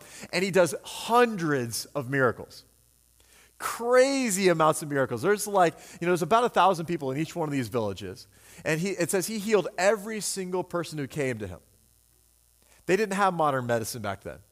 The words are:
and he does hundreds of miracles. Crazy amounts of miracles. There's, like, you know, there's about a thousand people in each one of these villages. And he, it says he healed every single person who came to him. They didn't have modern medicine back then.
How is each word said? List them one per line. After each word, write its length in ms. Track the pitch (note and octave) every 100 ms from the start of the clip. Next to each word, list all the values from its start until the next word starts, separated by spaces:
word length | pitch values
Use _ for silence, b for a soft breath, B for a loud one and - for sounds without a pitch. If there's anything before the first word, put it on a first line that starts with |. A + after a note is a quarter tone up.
| B B B
and 100 | F3
he 80 | G3
does 240 | F3+ F3 -
hundreds 1040 | - - - A#3+ A#3+ G#3 E3 C#3 A#2 A2 - D3
of 140 | B2
miracles. 560 | C#3 B2+ F#2+ - - - _ _ _ _ _ b b b -
Crazy 920 | - - A#3 B3+ C4 C4+ B3 F#3+ F#3
amounts 320 | E3 D#3 D3+
of 80 | D3+
miracles. 320 | C#3+ B2 A#2+
There's, 260 | D3+ G#3 G#3
like, 280 | G3+ F3+ - B B
you 60 | E3+
know, 40 |
there's 100 | F3+
about 220 | D#3+ A3+
a 60 | B3
thousand 380 | G3+ F3+ F3 D#3+
people 240 | E3+ C3+
in 60 | C3+
each 200 | D#3+ F3
one 100 | D3+
of 60 |
these 160 | C#3+ A2+
villages. 580 | A#2+ G#2 F#2+ G2 F#2+ - B B B -
And 160 | D#3
he, 80 | G3
it 200 | F3+ E3+
says 180 | G3 F3
he 120 | A3
healed 280 | G3+ G#3+ D#3+ -
every 440 | F#3+ G#3+ G#3 G#3+
single 420 | - G3 F#3 F#3
person 340 | - F3 D#3+ D#3
who 100 | C3+
came 320 | D#3 C3+ A2+
to 80 | G2
him. 120 | F2 _ _ _ _ _ _ _ _ _ _ b b -
They 100 | F#3+
didn't 200 | G#3+ G3
have 180 | F#3+
modern 340 | E3+ D3+ C3 A#2+
medicine 340 | A#2 A2 B2
back 220 | G2+ G2
then. 160 | F2 C2+ _